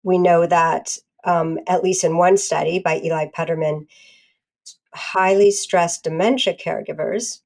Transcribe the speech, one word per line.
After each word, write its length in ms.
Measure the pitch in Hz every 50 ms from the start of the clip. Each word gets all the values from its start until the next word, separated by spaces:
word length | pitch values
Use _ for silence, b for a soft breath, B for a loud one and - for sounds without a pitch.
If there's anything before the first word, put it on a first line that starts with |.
| -
we 160 | 185 185 180
know 260 | 180 180 170 170 170
that, 500 | 165 175 170 165 165 160 - - - - - _ _ _ _ -
um, 360 | 185 175 170 160 165 160 160 - -
at 160 | 180 175 175
least 200 | 185 185 - -
in 140 | 160 160 170
one 200 | 175 180 196 196
study 420 | - - 165 160 156 160 170 185
by 220 | 180 165 160 156 -
Eli 240 | 165 165 156 156 151 -
Putterman, 520 | - 160 151 165 160 156 151 151 151 151 - b b b b b b b b b b b _ _ _ _ - - _ _ _ -
highly 580 | - - - - 185 185 185 196 196 202 202
stressed 520 | 196 - - - - 180 170 170 - - -
dementia 500 | 165 160 165 185 226 269 254 208 190 175
caregivers, 880 | - - 170 - - - - - 156 156 - 180 214 233 - - - _